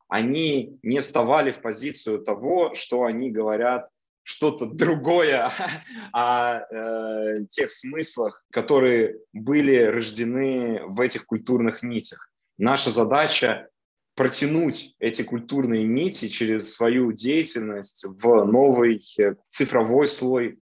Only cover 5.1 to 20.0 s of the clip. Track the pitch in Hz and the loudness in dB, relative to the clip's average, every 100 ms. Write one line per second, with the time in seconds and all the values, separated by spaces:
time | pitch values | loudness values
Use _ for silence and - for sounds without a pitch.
5.1 | 175 151 131 117 - 185 156 - 226 202 | 2 2 2 -2 -4 -8 -8 -14 -18 -6
6.1 | 120 120 123 120 117 - 113 113 113 110 | -2 0 2 0 -4 -8 -8 -6 -4 -4
7.1 | 110 107 107 101 - 135 - 127 156 156 | -4 -4 -4 -6 -4 -4 -4 -10 -6 -6
8.1 | 165 - - _ 120 117 139 127 117 110 | -4 -4 -6 _ -4 2 4 4 4 2
9.1 | - - 110 117 147 139 127 110 117 110 | -2 -16 -8 0 2 4 6 4 2 -4
10.1 | 110 117 127 135 127 120 107 87 101 123 | -4 -4 -2 -2 -2 -4 -4 -6 -2 -2
11.1 | - - 110 123 120 113 - 123 113 - | -2 -4 -6 0 0 0 -2 -6 -6 -8
12.1 | - - _ _ - 113 135 123 117 110 | -14 -20 _ _ -2 0 2 2 2 2
13.1 | 139 151 - 120 - - _ _ _ _ | 2 2 2 0 -2 -8 _ _ _ _
14.1 | - 127 - 147 160 160 - - _ 113 | -2 0 2 2 2 0 -2 -12 _ -4
15.1 | 113 110 120 - 139 127 110 110 127 190 | -2 -4 -8 -4 -2 0 0 2 0 0
16.1 | 196 110 - 110 110 107 - 117 127 120 | -4 -4 -2 -2 0 -4 0 2 2 0
17.1 | 110 120 160 156 120 107 101 98 - 98 | -2 0 0 0 -4 -6 -8 -12 -14 -14
18.1 | 95 117 113 101 123 139 123 120 110 - | 0 6 6 6 6 6 6 4 2 -2
19.1 | - 101 98 _ - - 123 113 131 | 2 2 0 _ -4 0 2 4 4